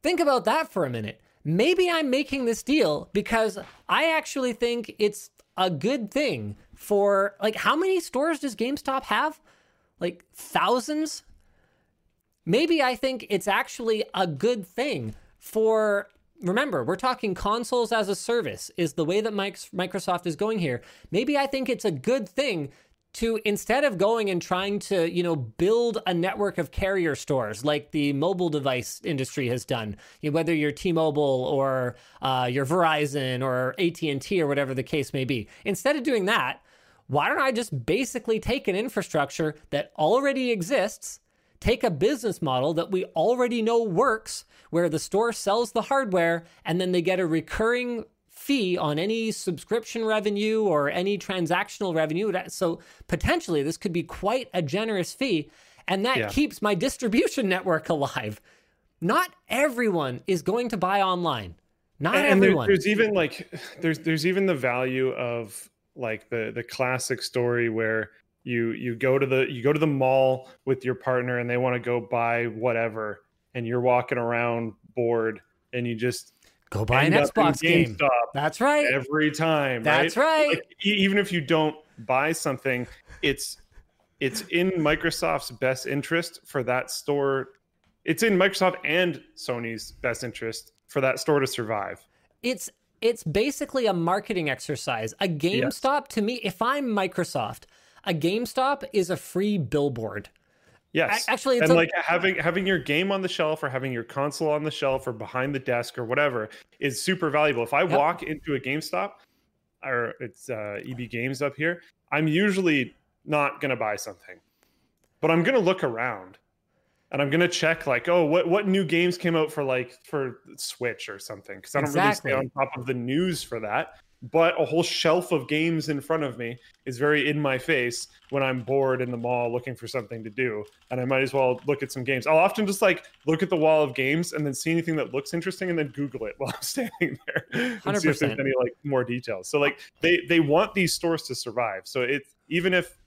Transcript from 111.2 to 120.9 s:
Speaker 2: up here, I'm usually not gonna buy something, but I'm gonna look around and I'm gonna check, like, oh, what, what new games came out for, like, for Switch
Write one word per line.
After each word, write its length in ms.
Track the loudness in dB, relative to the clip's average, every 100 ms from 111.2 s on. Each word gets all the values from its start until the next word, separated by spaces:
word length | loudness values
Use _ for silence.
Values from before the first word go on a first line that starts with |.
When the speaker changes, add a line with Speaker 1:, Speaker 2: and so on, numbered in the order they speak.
| -4 -2
Speaker 2:
up 120 | -4
here, 280 | -2 -4 -4 -12 _ _
I'm 160 | 0 2
usually 680 | 4 2 2 2 0 -2 _ _ _
not 360 | -2 0 0 -2
gonna 160 | -4 -2
buy 180 | -4
something, 460 | -4 -10 -16 -20 -20 _ _ _ _ _ _ _ _
but 100 | 2
I'm 140 | 4
gonna 160 | 4 4
look 240 | 4 2
around 540 | -2 -2 -4 -6 -12 -20 _ _ _ _ _ _ _
and 100 | -2
I'm 80 | 2
gonna 160 | 4 2
check, 400 | 2 0 0 0
like, 220 | 0 2
oh, 160 | 4
what, 240 | 4 4 4
what 180 | 2 2
new 180 | 2
games 320 | 2 2 2 0
came 200 | 0 2
out 160 | 0
for, 100 | -2
like, 340 | -2 -2 -4 -12
for 360 | -6 -4 -4 -8 -20 -12
Switch 520 | -12 -4 -4